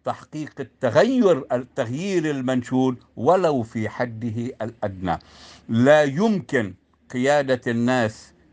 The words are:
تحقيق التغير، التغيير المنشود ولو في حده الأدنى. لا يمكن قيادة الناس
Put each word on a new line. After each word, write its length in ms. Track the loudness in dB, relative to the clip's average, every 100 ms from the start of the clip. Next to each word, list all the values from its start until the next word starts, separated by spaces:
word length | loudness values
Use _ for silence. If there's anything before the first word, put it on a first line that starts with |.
تحقيق 480 | -10 -10 -10 -12 -10 -10
التغير، 840 | -14 _ 0 4 4 4 4 2 0
التغيير 800 | -4 -4 -6 -4 -4 -2 -2 0
المنشود 640 | -2 -2 -2 0 0 0 -2 _ -4
ولو 460 | 2 2 2 0
في 260 | -4 -6 -6
حده 640 | -4 -6 -6 -8 -6 -8 -8
الأدنى. 560 | -10 -8 -8 -6 -4 -6 -8 -20 -20 -18 -4
لا 340 | 2 6 6
يمكن 720 | 4 0 0 0 -2 -2 -2 -6 _ _ -10
قيادة 500 | -2 2 2 2 -2 -2
الناس 680 | 0 0 2 0 -4 -18 _ _